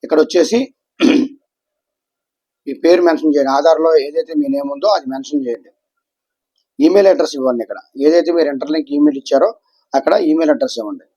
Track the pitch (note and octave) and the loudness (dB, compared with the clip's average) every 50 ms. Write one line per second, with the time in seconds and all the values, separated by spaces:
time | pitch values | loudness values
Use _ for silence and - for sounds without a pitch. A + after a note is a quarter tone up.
0 | - - E3 D3+ D3+ D#3 D#3 F3 D#3+ - G#3 A#3+ C4+ - _ _ _ _ _ _ | -4 0 2 2 2 2 2 0 0 2 0 -2 -2 -4 _ _ _ _ _ _
1 | - - - D4 - C#4+ - _ _ _ _ _ _ _ _ _ _ _ _ _ | 2 2 4 2 0 -2 -8 _ _ _ _ _ _ _ _ _ _ _ _ _
2 | _ _ _ _ _ _ _ _ _ _ _ _ _ C#3+ C3+ - - E3 F3 F3 | _ _ _ _ _ _ _ _ _ _ _ _ _ -12 -12 0 2 4 4 4
3 | F3 E3+ D#3+ D3 D3+ D#3 C#3+ C#3+ C3+ C3+ C3+ C#3 C#3+ E3 D#3+ D#3 D#3+ E3 D#3+ D3+ | 4 2 2 2 0 0 2 2 0 0 0 2 2 2 2 2 2 2 2 2
4 | C3+ D3 D3 D#3+ D#3+ D#3 D#3+ D3+ C#3+ C#3 C3+ C#3 C#3+ C#3 C#3+ C#3 C#3+ G#3+ G#3 F3+ | 0 0 -6 -6 -6 -4 -4 -4 -2 -2 -4 -4 -6 -8 -8 -4 -2 -2 -2 -2
5 | C#3 C3 C3+ C3+ C3+ C#3 D3 D3 C3 A#2+ A#2 G#2 _ _ _ _ _ _ _ _ | -4 -8 -10 -10 -10 -8 -8 -6 -6 -6 -8 -10 _ _ _ _ _ _ _ _
6 | _ _ _ _ _ _ _ _ _ _ _ _ _ _ _ - C#3 D#3+ F3+ G3+ | _ _ _ _ _ _ _ _ _ _ _ _ _ _ _ 0 2 4 4 4
7 | G3 G3 F3+ C#3+ D3+ D3+ - C#3 C3 C3 B2 A#2 A2 _ - - - _ _ C3+ | 4 4 4 2 0 -4 -4 -4 -2 -2 -2 -2 -6 _ -10 -16 -16 _ _ 0
8 | C#3 D3+ E3 F3 E3+ E3 E3+ E3+ D#3 C#3+ C#3+ C3 C#3 C#3+ D#3 D#3+ C#3+ C3+ C#3+ D3 | 0 2 2 2 2 2 0 0 0 -2 -2 -6 -6 -6 -6 -6 -6 -4 -2 0
9 | D3 D3+ C#3 C3+ - - C#3+ C3+ D#3+ G#3+ A3+ _ _ _ _ _ _ _ - E3+ | 2 0 0 -2 -6 -2 0 0 0 0 -4 _ _ _ _ _ _ _ -6 -4
10 | - - - - - D#3 D#3 - E3 D#3 D3 A#2+ C3+ C3 - A#2 A2 G#2 - - | 0 0 0 0 0 0 0 0 0 0 0 -2 -2 -6 -6 -10 -10 -10 -12 -14
11 | _ _ _ | _ _ _